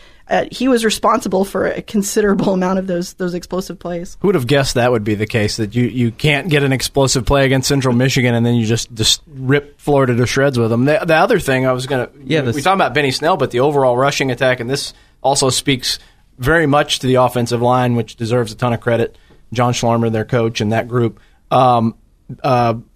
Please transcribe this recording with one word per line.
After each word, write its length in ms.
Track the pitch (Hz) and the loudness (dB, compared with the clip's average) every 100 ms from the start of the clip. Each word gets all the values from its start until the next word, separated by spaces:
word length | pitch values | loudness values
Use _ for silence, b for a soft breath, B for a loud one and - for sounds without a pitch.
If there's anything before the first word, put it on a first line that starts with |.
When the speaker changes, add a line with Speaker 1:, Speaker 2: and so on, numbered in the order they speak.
| b b b | b b b
Speaker 1:
uh, 180 | - - | -2 -2
he 160 | - 254 | -2 0
was 160 | 240 | 2
responsible 640 | 220 - 214 226 202 190 196 | 0 0 0 0 0 -2 -2
for 220 | 190 196 | -2 -4
a 160 | - | -4
considerable 680 | - 214 196 226 208 190 - | -4 -4 -2 0 0 2 0
amount 260 | 185 185 190 | 0 0 -2
of 80 | 190 | -2
those, 260 | 175 180 | -6 -6
those 220 | - 180 175 | -6 -6 -6
explosive 420 | - 185 - 175 | -8 -8 -8 -10
plays. 400 | 175 175 175 - | -10 -10 -10 -4
Speaker 2:
Who 60 | 185 | 0
would 60 | |
have 140 | 180 120 | 0 2
guessed 260 | 143 135 | 0 2
that 180 | 127 120 | 2 2
would 120 | 123 | 2
be 100 | 107 | 0
the 140 | 101 107 | -2 -2
case, 300 | 117 104 - | 0 -2 -2
that 180 | 107 117 | -4 0
you, 80 | |
you 280 | 123 123 117 | -2 0 -2
can't 380 | 113 151 143 175 | 0 0 0 0
get 140 | 147 | 0
an 100 | 139 | 2
explosive 540 | 131 - - 135 135 117 | -2 -2 0 0 0 0
play 180 | 143 135 | 2 2
against 220 | 135 - | 2 0
Central 260 | 139 127 | 0 2
Michigan 400 | 120 131 131 123 | 2 2 2 0
and 100 | 117 | 2
then 120 | 117 120 | 2 2
you 100 | 110 | 0
just, 260 | 117 - | -2 -4
just 300 | 110 107 - - | -4 0 0 -4
rip 520 | 135 131 143 143 - | -8 0 0 0 -10
Florida 360 | - 139 131 120 | 0 2 2 0
to 100 | 123 | 0
shreds 320 | 135 139 123 | 2 0 2
with 140 | 113 | 0
them? 140 | 117 135 | 2 2
The, 140 | 151 175 | 0 2
the 100 | 160 | 2
other 240 | 196 214 | 4 2
thing 280 | 135 131 131 | 0 0 0
I 60 | |
was 120 | 127 127 | -2 -2
gonna, 240 | 135 120 - | -4 -4 -8
Speaker 3:
Yeah, 160 | 135 156 | -4 -2
Speaker 2:
we, 80 | 123 | -2
Speaker 3:
this 80 | 139 | -2
Speaker 2:
we 60 | |
talking 180 | 175 190 | 0 0
about 140 | 139 127 | 0 0
Benny 160 | 143 | 0
Snell, 260 | 127 151 185 | 0 0 0
but 140 | 131 | 0
the 80 | 120 | 0
overall 360 | 143 143 131 120 | 2 4 2 2
rushing 360 | 139 139 135 | 0 0 -2
attack, 280 | 120 131 127 | 0 0 0
and 80 | 117 | -4
this 260 | 139 - b b b | -6 -8 b b b
also 300 | 131 139 135 | -2 0 0
speaks 480 | - - 131 - - b b b - | 0 -2 -2 -2 -8 b b b -6
very 260 | 123 165 151 | 0 2 4
much 340 | 147 151 - | 2 0 -2
to 80 | 127 | 0
the 80 | 127 | 2
offensive 460 | 127 123 117 120 | 2 0 -2 0
line, 340 | 120 127 123 120 | 2 2 2 0
which 200 | 110 - | -4 -6
deserves 360 | 113 123 110 | -2 -2 -2
a 40 | 110 | -4
ton 180 | 123 | -2
of 80 | 117 | -2
credit. 340 | - 117 117 - b b b | 0 0 -2 -6 b b b
John 200 | 113 123 | -2 0
Schlarman, 380 | 123 117 117 117 | 0 0 2 0
their 140 | 110 107 | -2 -2
coach, 340 | 127 113 117 | 0 0 -2
and 120 | 107 | -2
that 160 | 110 117 | -2 -2
group. 320 | 123 117 - b b - | -2 -2 -4 b b -2
Um, 440 | 127 131 120 113 - _ _ - 127 | 2 4 4 2 -4 _ _ -20 -6
uh, 300 | - 123 117 117 - | 0 2 2 -2 -8